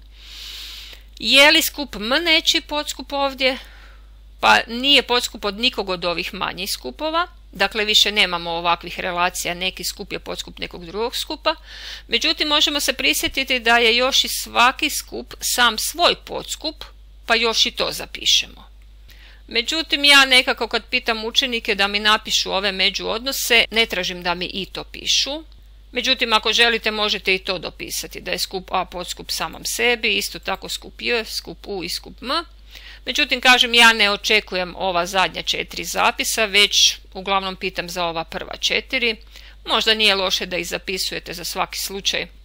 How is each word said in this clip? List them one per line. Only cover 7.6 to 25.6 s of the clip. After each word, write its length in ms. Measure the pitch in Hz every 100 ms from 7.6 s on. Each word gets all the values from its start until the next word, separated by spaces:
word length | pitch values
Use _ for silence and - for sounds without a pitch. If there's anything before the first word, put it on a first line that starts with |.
| 196 220 208
više 260 | 208 208
nemamo 400 | 208 185 175 170
ovakvih 480 | 165 170 175 147 -
relacija, 540 | 185 175 180 - 147
neki 300 | 175 185 -
skup 300 | 175 - 196
je 60 | 165
podskup 400 | 180 175 - 180
nekog 260 | 170 170 170
drugog 300 | 196 240 -
skupa. 400 | - 302 311 320 - - - - -
Međutim, 400 | 226 302 330 311
možemo 320 | 294 320 285
se 140 | -
prisjetiti 640 | 262 277 311 320 277 269 254
da 180 | 226 233
je 200 | 233 240
još 260 | 254 254
i 40 | -
svaki 600 | - 220 220 247 269 302
skup 440 | - - 220 240 -
sam 380 | - - 240 220
svoj 380 | - 320 339 - -
podskup, 580 | 139 - - 311 - - - - - -
pa 100 | 226
još 300 | 233 220 247
i 60 |
to 200 | - 160
zapišemo. 760 | 165 - - - - - - - - - - - - - - -
Međutim, 560 | 226 240 320 311 302
ja 220 | 285 285 269
nekako 420 | 254 254 240 226
kad 180 | 226 -
pitam 360 | 254 247 220 220
učenike 500 | - 262 233 233 196
da 120 | 196
mi 120 | 202
napišu 520 | 214 214 - - 185
ove 200 | 185 202
međuodnose, 920 | 190 190 185 180 214 262 - - 233 -
ne 140 | 214 220
tražim 380 | 180 175 180
da 100 | 175
mi 120 | 175 180
i 200 | 196 180
to 180 | 165
pišu. 600 | - - - - - 302 320 -